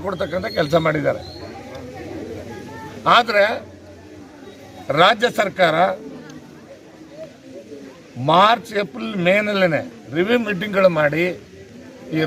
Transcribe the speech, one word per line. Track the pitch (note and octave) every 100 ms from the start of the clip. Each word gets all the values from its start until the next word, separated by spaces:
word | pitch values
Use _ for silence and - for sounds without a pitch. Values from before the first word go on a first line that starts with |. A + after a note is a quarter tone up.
| F3
ಕೊಡ್ತಕ್ಕಂಥ | F#3 F#3 F3 G#3 -
ಕೆಲಸ | D3+ E3 D#3+
ಮಾಡಿದ್ದಾರೆ. | D3+ C#3 - - - - - - C3+ B2+ B3+ - - - - - G#3+ - - - - - G3+
ಆದರೆ | A#3 G#3 G3+ A#3 - - - - - - - - - - - - - C#3+
ರಾಜ್ಯ | F#3 A3+ A#3 -
ಸರ್ಕಾರ | G3+ - E3+ D#3+ F#3+ F#3+ - - - - - - - - - - - - - - C3+ - - C#3+ - - - A#2+ C3+
ಮಾರ್ಚ್, | E3+ G#3 A#3 - G#3
ಏಪ್ರಿಲ್, | G3+ A#3+ A3+ G#3 F3
ಮೇನಲ್ಲೇ | G3+ G#3 G3 F#3 C#3+ G#2+ - A2+ C#3+
ರಿವ್ಯೂ | F#3+ A#3+ G#3
ಮೀಟಿಂಗ್‌ಗಳು | F#3+ G#3 G3 F#3+ D#3+
ಮಾಡಿ | D3 D#3 F3+ E3+ - - - - - - -
ಈ | D#3